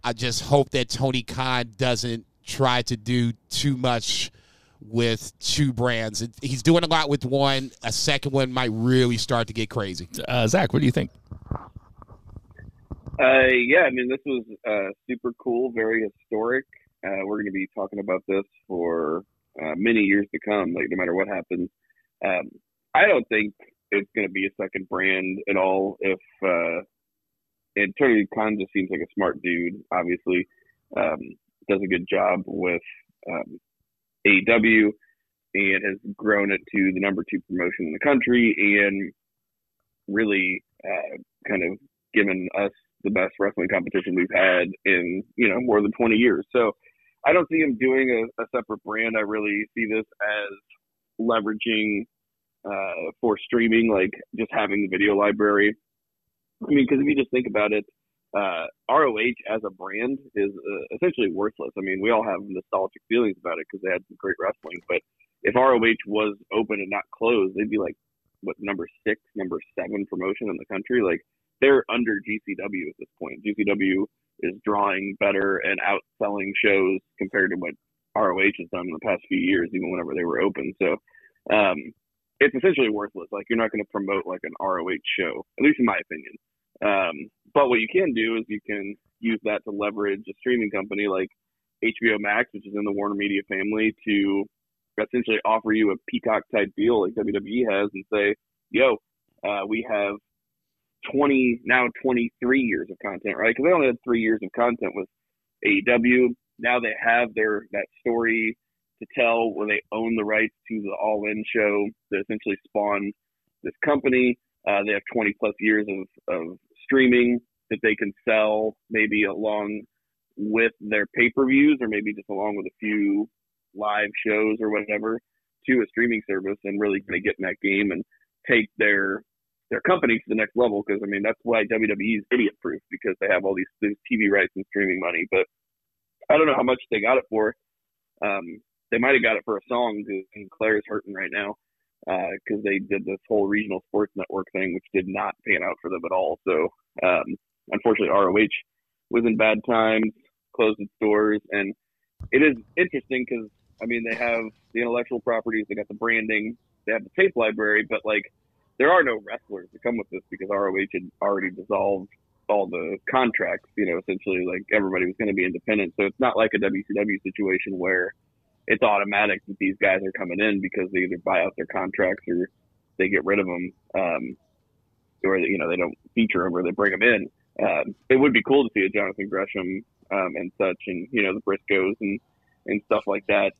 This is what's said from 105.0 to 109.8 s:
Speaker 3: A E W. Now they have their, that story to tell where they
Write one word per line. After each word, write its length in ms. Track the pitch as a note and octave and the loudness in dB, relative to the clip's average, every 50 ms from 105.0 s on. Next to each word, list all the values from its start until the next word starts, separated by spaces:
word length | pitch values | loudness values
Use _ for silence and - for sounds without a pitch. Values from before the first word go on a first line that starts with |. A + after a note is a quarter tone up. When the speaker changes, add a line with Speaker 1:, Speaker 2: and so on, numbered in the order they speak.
| F#2 - _ _ _ _ _ _ _ _ _ _ - | -8 -8 _ _ _ _ _ _ _ _ _ _ 0
Speaker 3:
A 40 | G#2 | 2
E 120 | G#2 G2 G2 | 2 2 4
W. 480 | A#2 B2 A#2+ A2+ B2 B2 B2+ B2+ B2 B2 _ _ _ _ _ | 4 2 4 4 4 4 6 4 2 2 _ _ _ _ _
Now 200 | A#2+ A#2+ B2 B2 | -2 -2 0 0
they 140 | A#2 A2 G#2+ - | -2 -4 -6 -2
have 340 | - A#2 A#2 A#2+ B2 A2+ G#2 | 0 2 2 2 2 0 -2
their, 340 | A2+ A2 G#2+ G#2+ G#2 - - | -2 0 0 0 -2 -6 -6
that 140 | - G#2 G2 - _ _ | -6 -6 -6 -6 _ _
story 580 | _ B2 A#2 A#2 A#2 A#2 A2+ A2+ A2+ A2 A2 _ _ _ _ _ _ _ _ _ | _ -2 0 0 0 0 0 0 0 -2 -4 _ _ _ _ _ _ _ _ _
to 80 | A2+ _ - | -20 _ -2
tell 380 | - B2 A#2 A#2 A#2 A#2 A2+ G2+ | 0 2 2 2 2 0 0 -2
where 140 | E2+ G#2 G#2+ | -2 -2 -2
they 140 | G#2 - | -2 -2